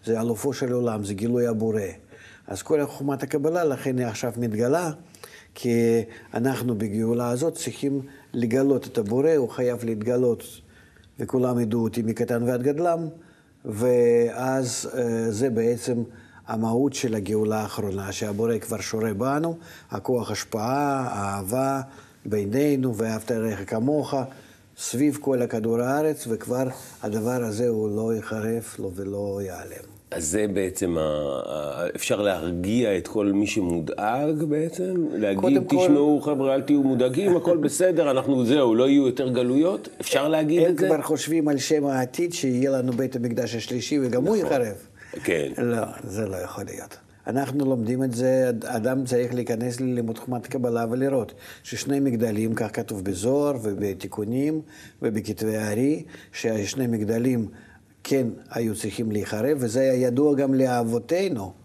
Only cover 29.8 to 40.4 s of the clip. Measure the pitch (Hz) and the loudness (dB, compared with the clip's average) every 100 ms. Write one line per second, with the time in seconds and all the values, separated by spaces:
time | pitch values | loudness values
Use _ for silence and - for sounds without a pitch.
29.8 | - - _ 85 82 101 107 98 95 - | -16 -20 _ -6 -2 0 0 0 -2 -2
30.8 | 92 82 78 76 73 67 50 76 73 69 | -2 0 0 0 -2 -4 -4 -6 -6 -4
31.8 | 87 - - 107 101 90 85 87 92 117 | -4 -4 -2 0 2 0 -2 -2 0 2
32.8 | 113 92 - 110 101 98 104 117 90 85 | 2 0 0 0 2 2 2 0 0 0
33.8 | 78 - 104 123 151 151 160 147 165 160 | -2 -2 -2 0 0 0 0 0 -2 -4
34.8 | 180 185 160 95 104 98 139 139 120 147 | -2 -2 -2 0 0 2 4 4 4 2
35.8 | 180 147 147 147 151 143 135 135 135 147 | 6 6 6 4 2 0 2 2 4 4
36.8 | 135 127 127 127 202 175 160 170 143 - | 4 4 2 2 4 4 4 2 2 4
37.8 | 185 165 147 131 127 135 117 147 127 113 | 4 4 4 2 2 2 4 6 6 6
38.8 | 135 143 135 123 131 123 123 135 165 208 | 6 6 4 2 0 2 2 4 4 0
39.8 | - - - 151 147 156 | -6 -12 0 2 4 2